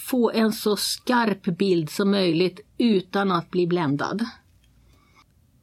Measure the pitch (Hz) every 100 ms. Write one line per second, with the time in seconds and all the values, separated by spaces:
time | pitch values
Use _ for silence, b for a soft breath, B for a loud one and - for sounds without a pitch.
0 | - 254 226 226 220 220 214 202 - -
1 | - 240 220 196 190 170 196 170 151 -
2 | 196 202 180 160 180 180 - - 240 190
3 | - 202 196 170 - 185 175 175 147 139
4 | 120 202 233 - _ _ _ _ _ b
5 | b b _ _ _ _